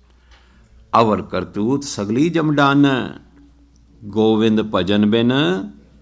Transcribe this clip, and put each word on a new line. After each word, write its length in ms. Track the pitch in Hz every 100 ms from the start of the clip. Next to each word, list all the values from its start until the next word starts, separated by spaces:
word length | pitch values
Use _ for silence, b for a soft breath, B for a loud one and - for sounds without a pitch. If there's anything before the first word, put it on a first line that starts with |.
| b b b b b b b b _ 110
ਅਵਰ 220 | 113 95
ਕਰਤੂਤ 640 | - 92 87 104 107 139
ਸਗਲੀ 460 | 139 - 101 117 170
ਜਮ 240 | 160 156
ਡਾਨੈ, 540 | 143 139 139 143 127 87 - - _ _ _ _ _ _ _
ਗੋਵਿੰਦ 580 | 104 104 110 107 113 110
ਭਜਨ 480 | 107 104 92 104 107
ਬਿਨ 220 | 117 120 131 165 190 208 - - -